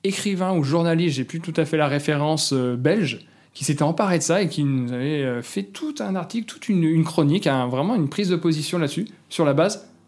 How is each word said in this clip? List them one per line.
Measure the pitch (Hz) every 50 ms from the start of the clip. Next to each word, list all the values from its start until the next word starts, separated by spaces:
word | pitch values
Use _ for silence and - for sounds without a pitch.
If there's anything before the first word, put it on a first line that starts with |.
| -
écrivain | 196 196 - - 208 196 175 185 185
ou | 190 165
journaliste, | 139 131 151 170 170 170 165 165 175 165 135
j'ai | 131 123
plus | - - 165
tout | 165 170 156
à | - 156
fait | 151 -
la | 156 151 139
référence, | 143 147 143 - 151 143 147 151 156 147 - -
euh, | 139 131 123 123 123
belge, | 120 127 143 190 226 180 131 117 95 - _ _ _ _ _
qui | _ - 135
s'était | - 147 143
emparé | 147 151 175 - 214 190 175 160
de |
ça | - - 165 196
et | 202 160
qui | - - 147
nous | 139 135 131 123 120
avait, | 123 123 131 147 156 147 135
euh, | 127 123 120
fait | 120 - - 196 196
tout | - - - 311 311 294 -
un | 220 196 190
article, | 185 170 170 - 233 220
toute | - - - - -
une, | 202 175 160
une | 156 165 160 160
chronique, | 160 - - 156 143 156 202 -
un, | 156 135 131 123
vraiment | 123 127 131 151 196 254
une | 208 151 135
prise | - - 208 180
de | 180
position | 165 165 170 156 151 147 - - 175
là-dessus, | 156 135 - 170 214 - - _ _ _
sur | - - 165
la | 143 139
base | 143 170 208 208 - - - - _ _